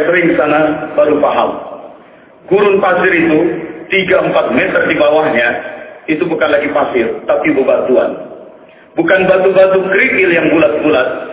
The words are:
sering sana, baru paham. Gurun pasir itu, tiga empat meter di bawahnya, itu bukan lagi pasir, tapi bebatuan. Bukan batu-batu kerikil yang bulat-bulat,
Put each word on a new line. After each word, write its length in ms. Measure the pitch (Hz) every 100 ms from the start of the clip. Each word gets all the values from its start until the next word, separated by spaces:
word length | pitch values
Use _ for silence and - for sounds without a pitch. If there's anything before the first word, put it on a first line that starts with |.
| 156
sering 280 | 180 165 165
sana, 560 | 147 151 151 - 151 -
baru 240 | 151 143
paham. 260 | 151 143 - - - - - - - - - - -
Gurun 320 | 196 202 196
pasir 280 | 196 180 175 170
itu, 240 | 156 156 175 - - - -
tiga 320 | 190 180 180 180
empat 240 | - -
meter 320 | 135 185 170 165
di 40 | 147
bawahnya, 500 | 147 156 - 117 120 - - - - - -
itu 220 | 156 170
bukan 220 | 156 156
lagi 160 | 143 143 143
pasir, 320 | 135 127 113 -
tapi 320 | - 143 160 131
bebatuan. 560 | 120 - - 120 - - - - - - - - -
Bukan 260 | - 170 190 185
batu-batu 560 | 185 190 190 190 190 190
kerikil 480 | 196 254 - 180 170
yang 160 | 156
bulat-bulat, 560 | 160 151 147 151 127 - - -